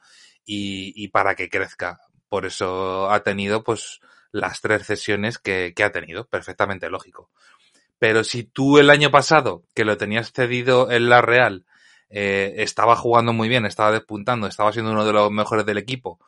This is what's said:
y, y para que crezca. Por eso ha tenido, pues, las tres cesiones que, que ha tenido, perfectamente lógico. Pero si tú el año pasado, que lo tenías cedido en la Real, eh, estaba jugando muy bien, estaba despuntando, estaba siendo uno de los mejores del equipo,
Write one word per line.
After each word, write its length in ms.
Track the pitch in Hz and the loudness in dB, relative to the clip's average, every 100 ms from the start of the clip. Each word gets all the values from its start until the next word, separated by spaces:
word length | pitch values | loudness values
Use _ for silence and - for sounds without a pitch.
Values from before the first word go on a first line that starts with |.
| _ _ _ _ - | _ _ _ _ -12
y, 480 | 101 98 95 95 107 | -8 -8 -8 -12 -12
y 140 | 101 | -4
para 260 | 104 98 92 | -2 -2 -4
que 140 | 90 | -6
crezca. 500 | 98 92 - 87 87 _ _ - | -6 -6 -8 -12 -12 _ _ -8
Por 160 | 98 92 | -6 -6
eso 640 | - 95 92 95 95 98 | -6 -4 -4 -4 -4 0
ha 100 | 104 | 0
tenido, 400 | 107 101 101 110 | 0 -4 -2 -2
pues, 360 | 117 110 - - _ _ _ | -2 -6 -6 -18 _ _ _
las 300 | 104 95 - | -6 -6 -6
tres 240 | 104 107 104 | -2 -2 -2
cesiones 500 | 101 - 101 107 117 | -6 -4 -4 -4 -6
que, 340 | 101 92 87 90 | -4 -4 -4 -2
que 80 | |
ha 80 | 104 | -2
tenido, 340 | 90 80 90 117 | -2 -10 -14 -8
perfectamente 640 | 95 90 90 101 92 82 | -10 -8 -4 -4 -4 -8
lógico. 400 | 92 - - _ _ _ _ _ _ _ - | -10 -14 -20 _ _ _ _ _ _ _ -2
Pero 260 | 113 110 | 2 2
si 200 | 110 123 | 0 -6
tú 340 | 110 - 135 147 | -8 -2 6 8
el 120 | 143 | 8
año 220 | 147 147 | 6 6
pasado, 540 | 143 135 156 120 87 _ - | 4 6 2 2 -6 _ -2
que 80 | |
lo 140 | 107 101 | 0 0
tenías 340 | 104 110 110 | -2 -4 -6
cedido 580 | - 120 123 123 123 123 | -4 -2 0 2 2 4
en 200 | 120 120 | 2 4
la 120 | 120 | 4
Real, 440 | 113 120 117 92 _ _ _ _ _ | 6 4 2 -2 _ _ _ _ _
eh, 460 | 101 101 98 98 104 | -6 -2 -2 -2 -4
estaba 360 | 104 - 110 113 | -6 0 2 2
jugando 380 | 120 117 117 | 2 2 2
muy 160 | 113 110 | 0 0
bien, 160 | 127 104 | 0 -2
estaba 260 | - 107 | 0 0
despuntando, 560 | 107 - 104 104 120 98 | 0 -4 -8 -4 -4 -4
estaba 240 | - 107 | -2 -2
siendo 200 | 113 110 | 0 -4
uno 140 | 107 107 | -2 2
de 80 | |
los 160 | 104 104 | 2 2
mejores 340 | 107 104 110 104 | 0 -2 -2 -2
del 120 | 104 | -4
equipo, 420 | 107 127 92 - | -6 -12 -12 -18